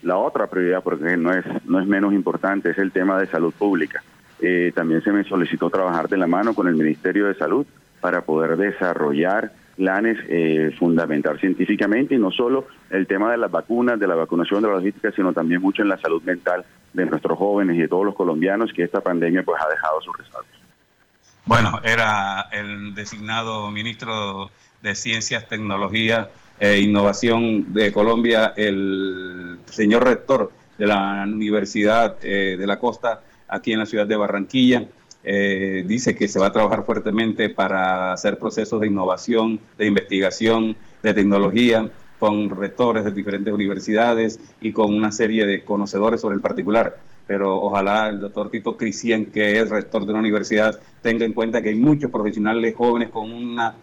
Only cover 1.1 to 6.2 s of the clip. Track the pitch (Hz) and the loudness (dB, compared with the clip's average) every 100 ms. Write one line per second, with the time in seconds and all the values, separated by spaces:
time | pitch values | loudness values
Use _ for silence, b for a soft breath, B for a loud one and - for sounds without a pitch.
1.1 | 90 85 92 85 - - 87 95 98 101 | 0 2 0 -2 -8 -2 0 2 2 2
2.1 | 101 87 80 95 98 90 87 95 92 92 | 2 0 -2 -2 -2 -2 0 0 0 0
3.1 | 95 92 82 82 - 101 92 78 - - | 0 0 0 -2 0 0 0 -2 -6 -12
4.1 | - _ - 90 90 87 85 82 80 104 | -20 _ -4 0 2 0 0 0 0 2
5.1 | 101 95 98 82 82 85 92 92 85 80 | 0 0 0 0 0 -2 0 0 0 0
6.1 | 98 | 0